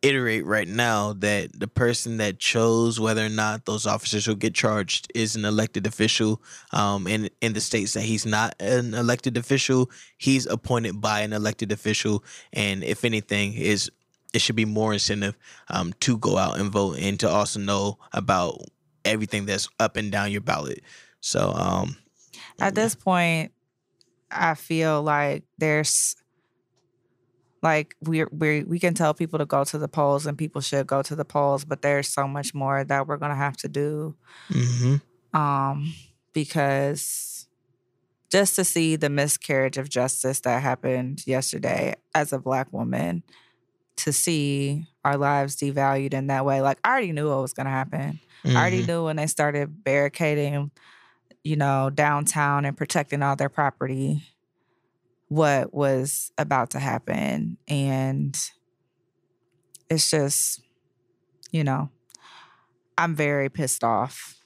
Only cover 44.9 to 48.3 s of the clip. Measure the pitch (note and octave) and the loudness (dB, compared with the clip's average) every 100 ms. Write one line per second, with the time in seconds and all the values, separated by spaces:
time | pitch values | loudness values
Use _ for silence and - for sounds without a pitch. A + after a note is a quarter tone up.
44.9 | _ C#3+ C#3 C#3+ C#3+ C#3 C#3 C#3 C#3 C#3 | _ -2 2 2 2 0 -2 -2 2 2
45.9 | C3+ C#3 C#3 C#3 C3+ C#3 C#3 C3+ C#3 A3 | 2 0 -2 -2 0 2 2 2 2 2
46.9 | C4 G3+ D3+ D3+ C3+ C3 - C3+ C3+ C3+ | 2 0 -2 0 0 -2 -4 -4 -2 -4
47.9 | D#3 C#3+ D#3 _ | -4 -6 -8 _